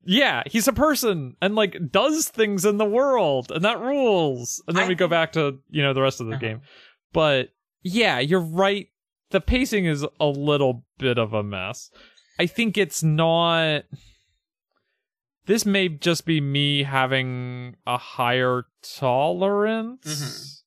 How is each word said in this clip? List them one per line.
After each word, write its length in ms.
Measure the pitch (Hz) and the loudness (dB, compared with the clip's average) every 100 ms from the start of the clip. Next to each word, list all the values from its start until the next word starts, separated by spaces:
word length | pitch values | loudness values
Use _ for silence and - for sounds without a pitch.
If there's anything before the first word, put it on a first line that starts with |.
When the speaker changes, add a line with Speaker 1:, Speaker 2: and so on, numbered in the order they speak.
Speaker 1:
Yeah, 400 | - 185 269 127 135 | 2 2 2 0 -2
he's 200 | 226 214 | 0 0
a 60 | |
person 640 | 220 302 285 233 180 131 - | 2 2 2 0 -2 -4 -2
and, 120 | 190 | -2
like, 220 | 214 208 - 160 | 2 0 -2 0
does 340 | 190 262 311 302 | 2 2 0 -4
things 340 | - 214 202 | 0 0 2
in 140 | 196 208 | 0 2
the 80 | 214 | 0
world, 640 | 220 277 254 170 135 123 | 2 2 2 2 0 -2
and 100 | - 196 | -2 -2
that 140 | 226 | -2
rules. 840 | 233 285 254 190 156 127 120 - - | -2 0 2 2 2 -2 -8 -10 -4
And 80 | 170 | 0
then 60 | |
Speaker 2:
I 40 | 190 | 0
Speaker 1:
we 60 | |
go 100 | 180 | 0
Speaker 2:
think 60 | 180 | 2
Speaker 1:
back 220 | 170 160 | 2 0
to, 260 | 165 147 135 _ | 0 -2 -4 _
you 140 | 147 | -2
know, 100 | 143 | 0
the 80 | 135 | 2
rest 220 | 135 - | 0 0
of 40 | 117 | -8
the 80 | 110 | -6
Speaker 2:
Uh-huh. 40 | |
Speaker 1:
game. 200 | 117 113 - - - _ _ | -6 -8 -14 -20 -20 _ _
But 380 | 165 156 135 127 _ _ _ | 0 2 2 -2 _ _ _
yeah, 360 | 185 202 214 131 | -4 0 2 2
you're 220 | 139 185 | 2 0
right. 460 | 165 160 196 202 - _ _ _ _ | 0 2 2 2 -6 _ _ _ _
The 120 | 190 | -2
pacing 420 | - 247 262 208 | 2 0 2 0
is 200 | 175 147 147 _ | 0 -2 -4 _
a 80 | 151 | -2
little 580 | 143 143 147 139 123 _ _ | 0 0 2 2 0 _ _
bit 180 | 131 120 | -2 0
of 140 | 110 | 0
a 80 | 110 | -2
mess. 460 | 104 101 92 120 - _ - _ _ - | -4 -6 -8 -12 -16 _ -20 _ _ -4
I 60 | 175 | -4
think 300 | - 233 202 | 0 -2 0
it's 220 | 185 - | -2 0
not, 840 | 160 156 165 165 170 165 160 147 - 143 - _ _ _ _ _ _ _ _ _ _ _ _ _ - | 0 2 2 2 2 0 0 -2 -6 -20 -20 _ _ _ _ _ _ _ _ _ _ _ _ _ 0
this 200 | 220 208 | 0 2
may 220 | 196 185 | 2 0
just 360 | 147 175 165 | 0 0 0
be 160 | - 160 | 0 -2
me 420 | 143 143 143 143 | 0 0 2 0
having 920 | 139 135 131 131 127 127 127 123 123 - - | 0 0 2 0 -2 -6 -8 -10 -14 -12 -6
a 120 | 123 | -6
higher 680 | - - 123 123 127 127 120 _ - - | -6 -4 0 2 2 0 -4 _ -20 -4
tolerance 1080 | 131 123 151 180 196 202 208 226 226 254 151 | 0 2 0 0 0 0 0 -2 -6 -12 -10
Speaker 2:
Mm-hmm. 380 | 151 139 - - - | -8 -8 -10 -18 -20